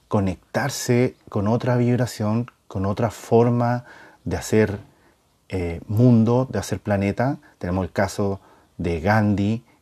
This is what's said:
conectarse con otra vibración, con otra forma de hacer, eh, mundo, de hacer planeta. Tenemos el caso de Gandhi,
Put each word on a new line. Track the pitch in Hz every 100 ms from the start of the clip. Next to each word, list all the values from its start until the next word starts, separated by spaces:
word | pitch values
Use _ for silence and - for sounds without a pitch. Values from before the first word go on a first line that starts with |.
| -
conectarse | 107 95 85 _ 131 139 - - 120 127 - -
con | 113 101
otra | 120 123 123
vibración, | 120 120 120 - 107 110 120 - -
con | 98 98
otra | 104 117
forma | - - 117 120 120 120 120 - - - _ -
de | 87
hacer, | - 110 107 101 - _ _ _ _ _ -
eh, | 95 87 85 -
mundo, | 107 123 117 113 123 131
de | 101
hacer | - 101
planeta. | - 101 98 98 127 143 - -
Tenemos | 90 92 87
el |
caso | - 95 - 101 98 - _ _ -
de | 92 85
Gandhi, | 92 107 104 98 101 117 - _